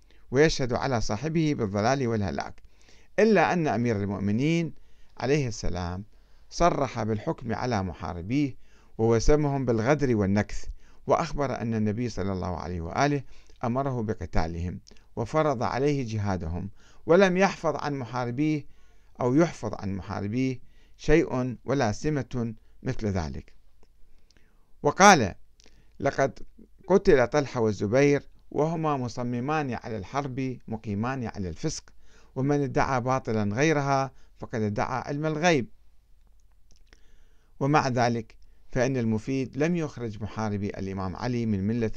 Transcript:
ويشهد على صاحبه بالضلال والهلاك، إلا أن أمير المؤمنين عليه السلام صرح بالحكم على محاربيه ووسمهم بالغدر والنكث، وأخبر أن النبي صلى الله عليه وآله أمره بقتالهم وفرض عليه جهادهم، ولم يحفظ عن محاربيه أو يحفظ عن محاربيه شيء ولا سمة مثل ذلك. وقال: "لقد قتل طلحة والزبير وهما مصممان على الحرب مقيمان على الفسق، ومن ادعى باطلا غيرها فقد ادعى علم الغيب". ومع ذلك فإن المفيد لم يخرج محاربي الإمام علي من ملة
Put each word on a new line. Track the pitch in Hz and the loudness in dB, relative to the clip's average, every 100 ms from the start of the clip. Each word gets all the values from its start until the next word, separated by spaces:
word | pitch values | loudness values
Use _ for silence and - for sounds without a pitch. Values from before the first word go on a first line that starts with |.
| - - - | -20 -20 -2
ويشهد | 123 156 - 127 | 4 4 4 0
على | 117 135 123 | 0 0 0
صاحبه | 110 107 143 160 156 | 0 -2 -2 0 0
بالضلال | 147 110 104 107 139 123 | 0 -2 0 2 2 0
والهلاك، | 113 98 69 50 - - - - - - - | 0 -2 -4 -6 -10 -18 -20 -20 -20 -8 2
إلا | 214 202 143 | 6 6 4
أن | 175 151 | 4 2
أمير | 104 120 104 | 2 2 0
المؤمنين | 98 98 101 107 147 165 160 - - - - - | 0 -2 0 0 2 2 0 -6 -16 -20 -18 -6
عليه | 120 151 131 | 0 0 0
السلام | 110 107 87 87 92 104 - - - - | -2 -2 -2 -4 -8 -10 -18 -20 -20 -10
صرح | - 170 160 135 123 | 2 2 2 -2 -2
بالحكم | 107 107 - 165 117 107 | -2 -2 -2 -6 -4 -4
على | 123 113 | 0 0
محاربيه | 92 87 87 87 87 135 143 123 - - - - | -2 -6 -8 -8 -2 0 0 -4 -16 -20 -14 0
ووسمهم | 113 113 110 151 147 139 127 | 4 4 6 6 4 0 0
بالغدر | 113 110 147 139 113 | 2 2 2 4 2
والنكث، | 95 101 104 - - - - - - | 4 2 2 -2 -6 -8 -14 -10 0
وأخبر | 131 160 143 139 123 | 0 0 -2 -4 -4
أن | 120 | -2
النبي | 113 107 104 123 | 0 0 -2 -4
صلى | 104 95 | -4 -4
الله | 95 90 87 | -2 -4 -6
عليه | 80 90 | -6 -6
وآله | 82 82 139 143 - - - - | -6 0 0 0 -4 -16 -18 -8
أمره | 120 120 139 123 | -4 -2 -2 -2
بقتالهم | 107 104 85 - 82 85 87 - - - - - | -4 -6 -2 0 0 -2 -6 -8 -14 -20 -14 -8
وفرض | 113 156 156 127 | -4 0 0 0
عليه | 110 - 143 143 123 | -2 0 0 0 -2
جهادهم، | 110 101 92 82 85 95 - - - - | -2 -2 -2 -2 -6 -8 -12 -20 -8 2
ولم | 170 196 180 | 4 6 4
يحفظ | 196 - 165 135 | 0 0 -4 -4
عن | - | -4
محاربيه | 143 120 123 123 120 151 151 139 - - - - - | -6 -6 -6 -4 -2 0 -2 -6 -16 -20 -20 -18 -2
أو | 127 135 | 2 4
يحفظ | 170 139 113 | 2 0 -8
عن | - 98 95 | -6 -6 -6
محاربيه | 95 98 101 117 131 127 - - - - | -6 -6 -4 -2 -2 -4 -10 -20 -20 -6
شيء | - 156 151 127 127 117 - | 4 4 4 0 -4 -6 -4
ولا | 139 117 | 0 0
سمة | 101 151 151 127 127 117 110 - - | 0 -2 -4 -4 -4 -4 -6 -16 -12
مثل | - 127 104 | -6 -2 -2
ذلك. | 95 78 65 - - - - - - - - - - - - - - | -2 -4 -8 -14 -20 -20 -20 -20 -20 -20 -20 -20 -20 -20 -20 -20 -4
وقال: | 147 - 196 180 101 - - - - - - - | 0 8 10 10 6 -4 -16 -20 -20 -20 -20 -4
"لقد | 139 - 135 - - - - - - | -2 0 -2 -2 -14 -14 -20 -10 2
قتل | 185 190 147 120 | 4 8 6 6
طلحة | 147 135 123 | 2 0 0
والزبير | 110 101 107 120 143 143 - - - | 0 0 0 4 4 2 -2 -20 -8
وهما | - 151 165 156 143 | -2 0 0 -2 -2
مصممان | 123 117 120 123 127 156 139 | -4 -6 -6 -4 -2 -2 -2
على | 113 - 107 | -6 -6 -8
الحرب | 92 135 139 127 131 123 - | -6 -6 -4 -4 -6 -6 -10
مقيمان | 110 110 101 120 135 113 | -10 -4 -4 -2 -4 -6
على | - 92 | -6 -8
الفسق، | 85 156 - - - - - - - | -4 -6 -6 -12 -20 -20 -20 -12 -4
ومن | 135 147 | 0 2
ادعى | 143 123 135 135 | 2 0 2 0
باطلا | 120 131 131 110 101 107 | 0 -2 0 0 0 2
غيرها | 156 147 139 139 135 - - - | 2 2 2 0 0 -6 -20 -16
فقد | - 120 | -8 -4
ادعى | 107 104 120 127 | -2 -2 -2 -4
علم | - 143 156 | -4 -4 -4
الغيب". | 151 175 156 107 - - - _ - - - - - - - - - - - - - _ - | 2 4 4 0 -8 -20 -20 _ -20 -20 -20 -20 -20 -20 -20 -20 -20 -20 -20 -20 -20 _ -4
ومع | 139 143 135 | 2 2 2
ذلك | 123 120 117 110 - - - - | 2 2 0 -6 -14 -20 -20 -6
فإن | 131 127 131 | 0 0 0
المفيد | 113 110 107 135 131 135 | 0 0 -2 -4 -2 0
لم | 156 175 | 0 0
يخرج | 156 - 120 107 | -2 -6 -10 -8
محاربي | 104 - 110 104 101 | -8 -4 -4 -2 -4
الإمام | - 95 95 92 87 | -6 -6 -4 -6 -4
علي | 123 120 117 | -4 -2 0
من | 104 98 | 0 0
ملة | 120 110 | 0 -2